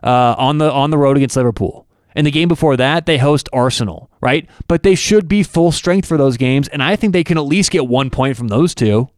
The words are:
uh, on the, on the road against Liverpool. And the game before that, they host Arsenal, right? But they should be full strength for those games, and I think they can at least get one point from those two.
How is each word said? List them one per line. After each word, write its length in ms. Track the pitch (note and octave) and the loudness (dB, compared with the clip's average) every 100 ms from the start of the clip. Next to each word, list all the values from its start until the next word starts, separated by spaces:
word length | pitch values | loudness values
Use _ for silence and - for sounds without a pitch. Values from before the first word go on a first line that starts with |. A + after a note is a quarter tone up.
uh, 340 | - B2 A#2+ A2+ | 0 2 2 2
on 220 | C3 D3+ | 0 0
the, 120 | D3+ | 0
on 200 | C3+ C#3+ | 0 0
the 60 | D#3 | 2
road 200 | C#3 C#3 | 2 2
against 180 | C3+ C3 | 0 0
Liverpool. 500 | B2 G#2+ F#2+ - _ _ _ | -2 -2 -6 -8 _ _ _
And 140 | - D3 | -2 -2
the 40 | |
game 180 | D3 E3+ | 0 0
before 260 | D#3+ D#3 C3 | 0 0 2
that, 300 | C3 E3 E3 | 2 0 0
they 120 | D#3 | 0
host 300 | C#3 D3 - | 2 0 -2
Arsenal, 560 | C3 B2 - G#2+ D#2+ - _ | -2 -2 -2 -6 -8 -18 _
right? 300 | B2 D3 - - - | -2 -2 -4 -18 -4
But 160 | E3+ | 0
they 120 | G3 F#3 | 2 2
should 340 | - G#3+ E3+ | 2 0 2
be 140 | G#3 | -2
full 280 | F#3+ E3+ E3+ | 0 0 0
strength 360 | D#3 F3+ F#3+ F#3 | 0 0 -2 0
for 100 | D#3+ | 0
those 180 | C#3 A#2+ | 0 0
games, 320 | B2+ C3+ C#3+ | 0 0 -2
and 120 | D3 | -4
I 140 | C3+ G#3 | -4 0
think 160 | A3 | 0
they 120 | F3+ | 0
can 140 | E3+ E3 | 0 -2
at 80 | C#3+ | 0
least 260 | E3+ G3 | 0 0
get 160 | F3+ B2+ | -2 0
one 220 | B2 C3+ | 0 -2
point 260 | - C3 A#2+ | -2 -2 -2
from 140 | A#2 | -2
those 260 | G#2+ E3+ - | 0 0 0
two. 340 | A2 G#2+ C3 | 0 0 -2